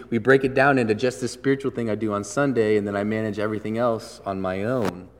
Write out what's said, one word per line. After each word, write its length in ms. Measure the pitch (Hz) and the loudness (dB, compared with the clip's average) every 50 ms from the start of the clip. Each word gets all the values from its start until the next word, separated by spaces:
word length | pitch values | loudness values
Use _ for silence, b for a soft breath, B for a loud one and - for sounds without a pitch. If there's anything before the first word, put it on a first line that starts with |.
| B - | B -6
we 80 | - 113 | -4 0
break 260 | 104 123 135 135 135 | 4 6 6 6 4
it 120 | 131 123 | 2 2
down 240 | 131 135 143 139 131 | 4 4 4 4 4
into 160 | 120 107 107 | 4 2 2
just 260 | 104 120 123 120 - | 2 0 -2 -2 -2
the 60 | 127 113 | -6 -8
spiritual 440 | - - - 139 139 135 135 131 | -8 -4 0 0 0 0 0 -4
thing 180 | - 117 117 113 | -4 -4 -2 -2
I 60 | 104 | -2
do 180 | 107 113 107 101 | -2 -2 -2 -2
on 100 | 101 101 | -2 -4
Sunday 540 | - - 139 143 143 127 117 110 107 110 104 | -4 -2 0 0 2 2 2 2 4 4 2
and 100 | 101 104 | 2 0
then 80 | 101 | -2
I 80 | 101 101 | -2 -2
manage 340 | 107 110 110 110 110 101 107 | -2 -2 -2 -2 -2 -2 -2
everything 400 | 104 107 107 104 - 107 110 113 | -2 -2 -4 -4 -6 -4 -2 -2
else 440 | 120 123 113 110 - - - - - | 0 0 0 -2 -6 -10 -16 -12 -8
on 160 | 98 98 95 | -6 -6 -4
my 220 | 95 92 92 95 101 | -4 -4 -4 -4 -2
own 460 | 113 131 131 107 92 87 90 92 92 - _ | -2 -2 -2 -2 -4 -4 -8 -12 -20 -20 _